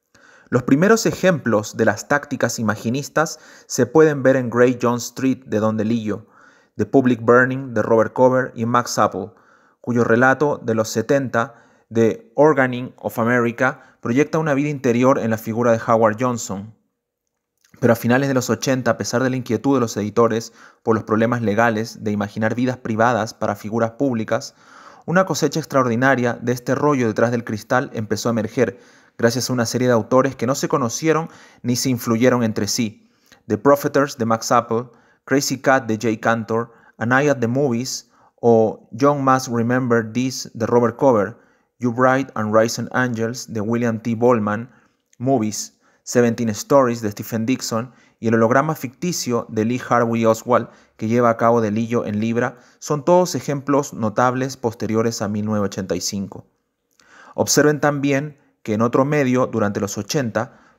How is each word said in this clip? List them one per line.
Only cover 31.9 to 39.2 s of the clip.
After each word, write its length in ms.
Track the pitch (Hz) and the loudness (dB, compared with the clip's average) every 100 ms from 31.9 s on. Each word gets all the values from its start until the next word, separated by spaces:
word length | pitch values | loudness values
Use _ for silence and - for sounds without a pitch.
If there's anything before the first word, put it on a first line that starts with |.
influyeron 540 | 120 120 113 127 123 | -2 0 2 4 4
entre 240 | 113 107 101 | 0 -2 -4
sí. 420 | - 107 - _ _ _ _ - | -4 -6 -8 _ _ _ _ -6
The 100 | 104 | 0
Profiteers 580 | 139 277 147 143 143 - | 4 4 2 0 0 -2
de 100 | 113 | -2
Max 260 | 113 - | -2 0
Apple, 320 | 123 117 117 127 _ _ _ | 0 0 -4 -6 _ _ _
Crazy 340 | - 135 - 127 | -2 -2 0 -2
Cat 280 | 143 131 113 | 0 0 0
de 120 | 110 | -2
Jay 180 | 117 110 | -2 -2
Cantor, 540 | 120 117 107 113 117 _ _ - | -2 -2 -2 -4 -6 _ _ -6
A 80 | 113 | 0
Night 220 | 131 147 | 2 2
at 120 | 135 | 0
the 80 | 117 | -2
Movies 640 | 131 143 117 127 - - _ _ _ | 0 0 -2 -4 -10 -14 _ _ _
o 520 | 120 113 107 - _ 117 | 4 4 4 -2 _ 0
John 280 | 143 147 | 0 2